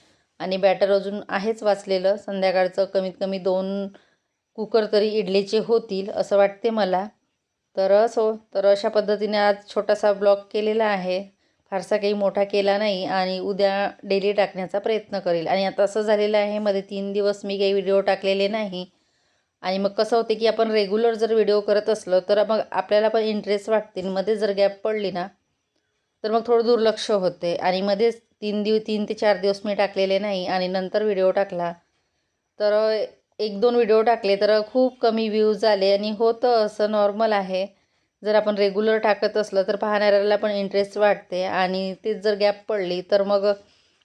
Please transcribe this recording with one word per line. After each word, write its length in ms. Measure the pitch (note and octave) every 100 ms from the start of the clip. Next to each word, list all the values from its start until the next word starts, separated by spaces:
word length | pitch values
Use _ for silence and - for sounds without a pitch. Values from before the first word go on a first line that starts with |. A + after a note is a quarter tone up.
| _ _ _ _
आणि 180 | E3+ F#3+
बॅटर 340 | F#3+ F3+ G3
अजून 300 | G3+ G3 G#3 -
आहेच 340 | F#3+ G#3 A3
वाचलेलं, 540 | G#3 G3 G3 F#3+ F#3+ G#3
संध्याकाळचं 680 | - G3 F#3+ F#3 F#3 F3+
कमीत 280 | F#3+ G3 F#3+ -
कमी 180 | G3 G3
दोन 500 | F3+ F#3 F#3+ G3 G3 G3 _ _ _ _ _
कुकर 300 | - G#3+ A3+ G#3+
तरी 160 | G#3+ G#3+
इडलीचे 500 | G#3+ F#3 G3 G3+ A3
होतील 520 | G3+ A3+ A3+ F#3+ G3
असं 260 | - F#3 G3+
वाटते 340 | G3 G3 A#3
मला. 380 | A3 F#3+ F3+ G#3+ - _ _ _ _ _ -
तर 160 | F#3+
असो, 440 | G3+ A3+ A#3 A3 A3 _
तर 120 | G3 G3
अशा 220 | G3+ A3+
पद्धतीने 480 | G#3+ G3+ G#3 G#3 G#3
आज 200 | G3+ G3+ -
छोटासा 380 | G#3 G3+ G#3 G#3+
ब्लॉग 260 | G3 G3+ G3+ G3+
केलेला 320 | G#3 G#3+ A3
आहे, 440 | A3 G3 F3+ F3+ G3 _ _ _ _
फारसा 260 | G3 F3+ G#3
काही 160 | G3+
मोठा 320 | G#3 G3 G3
केला 340 | G3 G3+ G3 G3+
नाही. 260 | G#3+ F#3
आणि 340 | F#3 F#3+ F#3 F#3
उद्या 520 | F#3+ F#3+ G3 G3 G3+ -
डेली 300 | G3+ G3 G3+
टाकण्याचा 460 | G#3 G3 F#3 F#3 G3+
प्रयत्न 400 | A3+ A3 G#3+ G3
करेल. 280 | F3+ E3+ D#3+
आणि 180 | F#3+
आता 180 | F#3+ -
असं 180 | G3 G#3+
झालेलं 380 | G#3+ G#3 G#3 G#3+
आहे, 200 | G#3 G#3
मध्ये 220 | G#3+ G3
तीन 320 | G3 G3 G3
दिवस 320 | G3+ G3+ G3+
मी 140 | G3+ G3
काही 140 | G3
व्हिडिओ 280 | G3 F#3 G3
टाकलेले 480 | G3 F#3+ G3 G3 G3
नाही. 380 | A3 G#3 F3+ F3+ _ _ _ _ _ _ _
आणि 160 | F#3 F#3+
मग 100 | G3
कसं 280 | G3 A3 A#3
होते 180 | A3+
की 120 | A3 A3+
आपण 240 | A3 A3+
रेग्युलर 440 | A3 G3 G#3+ A#3
जर 200 | A3+ A3
व्हिडिओ 260 | A3 G3+ G#3
करत 280 | G3+ G#3 G#3
असलो, 320 | G#3+ - F3+
तर 260 | F3+ G#3 G3+
मग 140 | A3 -
आपल्याला 360 | - F#3 G#3+ G#3+
पण 140 | A3+
इंटरेस्ट 460 | A3 G#3+ G3 G3+ G#3+
वाटते. 340 | G#3+ G#3 F#3
मध्ये 340 | F#3 F#3+ F#3+ G#3+
जर 160 | G#3
गॅप 280 | G3 G3 G3
पडली 260 | A3 A3 G3
ना, 160 | F3+ F#3+ _ _ _ _ _ _ _ _ _
तर 60 | G#3+
मग 120 | A3+ A3+
थोडं 180 | A#3
दुर्लक्ष 460 | A3+ A#3+ A3 G#3+ -
होते. 460 | G#3 F3+ F3 F3 E3+
आणि 240 | F3 F#3
मध्येच 420 | G3+ G3 A#3 A3+ _ _
तीन 220 | G#3 G#3
दिव-, 160 | G#3 A3 G#3+
तीन 180 | G#3+ G#3+
ते 60 |
चार 220 | G#3+ G#3+ F#3
दिवस 240 | G3 G3
मी 100 | G#3+
टाकलेले 440 | G3+ G3 F#3+ F#3+ G3
नाही 280 | G#3 F#3+ F3+
आणि 220 | F#3 F3+
नंतर 340 | F#3+ F#3 G#3
व्हिडिओ 280 | G#3+ F#3+ F#3+
टाकला, 420 | F#3+ G3 F3 E3+ E3+ _ _ _ _ _ _ _ _
तर 440 | G#3 G#3 A3 A3 - - _ -
एक 220 | G#3+ G3
दोन 140 | A#3+
व्हिडिओ 280 | A#3+ A3 A3
टाकले 340 | A3+ A3+ G3+ G3
तर 240 | G#3 G#3+ G#3+
खूप 280 | B3+ B3+ B3+
कमी 280 | A#3 A3+ A3
व्ह्यूज 360 | G#3+ G#3+ G3+
आले. 280 | A3 G3+ F#3+
आणि 180 | G3 G#3+
होतं 560 | G#3 A3+ A3+ B3 A#3 G#3+
असं, 240 | - G#3
नॉर्मल 420 | G#3+ G3+ G3+ A3
आहे, 340 | G3+ F#3 F#3 G3 _ _ _ _ _
जर 100 | G3+
आपण 200 | G#3+ G#3
रेग्युलर 440 | G3+ G3+ F#3+ A3 A3
टाकत 380 | A3 G3+ G#3+ G#3
असलं 260 | G3+ G3 F#3
तर 80 | G3+
पाहणाऱ्याला 600 | G#3+ G#3 G#3 G3+ G#3 G#3
पण 140 | G#3+
इंटरेस्ट 480 | G3+ G3 G3+ G3+ G#3
वाटते. 460 | G#3 F#3 - F3+
आणि 500 | F#3+ F#3 F#3 F#3 F#3+ F#3
तेच 120 | A3 G3+
जर 180 | G#3
गॅप 220 | G3+ G3+ G3+ -
पडली 340 | G#3+ F3+ F3+ F3+
तर 120 | G#3
मग 300 | G3 G3+ G3+ G3+ _ _ _ _